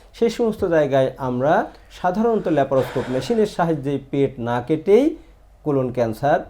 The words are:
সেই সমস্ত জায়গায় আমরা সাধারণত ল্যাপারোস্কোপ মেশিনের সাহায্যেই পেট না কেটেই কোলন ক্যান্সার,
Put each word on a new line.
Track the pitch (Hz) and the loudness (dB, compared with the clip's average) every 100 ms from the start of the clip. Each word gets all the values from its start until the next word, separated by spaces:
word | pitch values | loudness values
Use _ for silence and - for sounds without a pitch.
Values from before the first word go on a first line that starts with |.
| - | -20
সেই | - 233 | -2 -2
সমস্ত | 226 226 214 | 0 -2 -2
জায়গায় | 190 165 143 135 131 - | 0 2 2 2 0 -2
আমরা | 131 123 139 196 320 - - | -4 -2 2 2 0 -10 -20
সাধারণত | - 180 196 233 214 185 | -4 -2 0 0 0 0
ল্যাপারোস্কোপ | 156 170 135 123 135 117 | 0 2 0 0 -4 -4
মেশিনের | 131 - 226 208 | -4 -2 0 0
সাহায্যেই | - 170 156 135 139 - | 0 -2 -2 -2 -4 -4
পেট | 143 135 131 | 0 0 -2
না | 117 123 | -4 -2
কেটেই | 123 156 160 214 302 - - - - - | -2 -2 4 4 4 -2 -12 -20 -20 -10
কোলন | 151 139 127 | -2 0 0
ক্যান্সার, | 123 117 107 139 180 | 0 -2 0 0 0